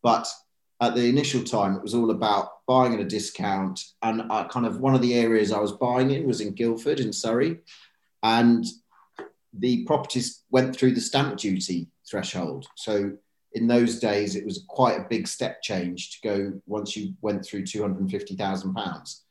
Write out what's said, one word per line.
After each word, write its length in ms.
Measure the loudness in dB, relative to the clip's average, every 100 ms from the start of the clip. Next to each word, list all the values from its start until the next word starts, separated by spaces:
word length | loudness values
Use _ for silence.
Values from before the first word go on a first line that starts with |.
But 240 | 2 2 0 -12 _ _ _ _
at 160 | 0 2
the 120 | 4
initial 360 | 4 2 -2
time, 320 | 0 0 0 0
it 60 |
was 120 | -2
all 160 | 0 2
about 560 | 2 2 2 0 -8 2
buying 280 | 4 4
at 60 | 2
a 40 |
discount. 760 | -2 -4 -6 -6 -4 -2 -4 -6 -14 _
And 300 | -4 -2 -2
I 100 | -4
kind 220 | -2 -2 -2
of, 140 | 0
one 160 | 2 4
of 60 |
the 120 | 4
areas 380 | 2 4 4 4
I 80 | 0
was 100 | -2
buying 400 | -2 0 2 2
in 160 | 2 0
was 140 | -2
in 120 | -4
Guildford 460 | -2 0 0 -2 -2
in 140 | -2
Surrey. 460 | -2 -2 2 0 -2 _ -20 -20 _ _ _
And 400 | 2 6 8 6 2 -8 _ _ _ -18 -18 _ _
the 320 | -4 0 0
properties 580 | 2 0 0 -4 -4 -10 _
went 240 | 2 2
through 200 | 4 4
the 60 | 4
stamp 360 | 0 0 0 -2
duty 520 | -2 -2 -2 -6 -6 _ -10
threshold. 560 | -8 -6 -6 -6 -8 -14 -14
So 360 | -4 -2 -2 -8 _ _ _
in 160 | -2 4
those 320 | 4 4 2
days, 340 | 0 0 0
it 100 | -4
was 200 | -6 -10 -10
quite 300 | 2 2 2
a 80 | -2
big 200 | -4 -4
step 340 | -6 -6 -6
change 580 | -6 -4 -4 -6 -12 -8
to 80 | -4
go 320 | -2 -2 -8 -8
once 300 | -6 -6 -8
you 180 | -8 -6
went 240 | -4 -4
through 220 | -4 -8 -6
two 160 | -4
hundred 180 | -2 -2
and 100 | -2
fifty 240 | -4 -6
thousand 400 | -6 -4 -2 -4
pounds. 480 | -4 -6 -8 -14 -20 _